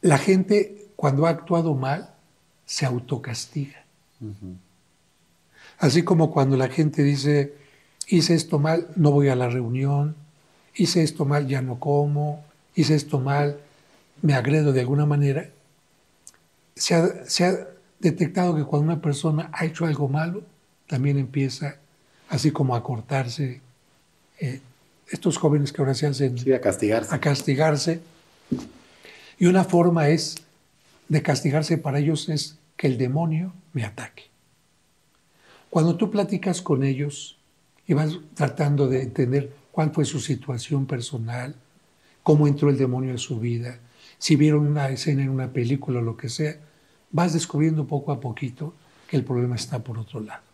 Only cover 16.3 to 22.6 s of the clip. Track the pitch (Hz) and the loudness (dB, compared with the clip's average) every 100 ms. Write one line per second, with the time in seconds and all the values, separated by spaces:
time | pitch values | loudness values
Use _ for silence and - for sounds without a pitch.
16.3 | _ _ _ _ - - 170 170 - - | _ _ _ _ -8 0 4 2 0 -6
17.3 | - 175 185 - - _ _ 170 160 170 | 0 2 0 -6 -18 _ _ 0 2 0
18.3 | 180 180 156 143 147 151 165 156 143 165 | 0 0 0 0 0 2 0 -2 -2 0
19.3 | 151 160 - 160 160 165 147 143 143 165 | -2 -4 -4 -6 -2 -2 0 0 0 -2
20.3 | 190 - _ _ _ _ 135 139 139 127 | -6 -12 _ _ _ _ -2 2 2 0
21.3 | 139 135 - 147 - _ _ _ _ _ | -2 -2 -4 -10 -10 _ _ _ _ _
22.3 | 135 156 - | 0 0 2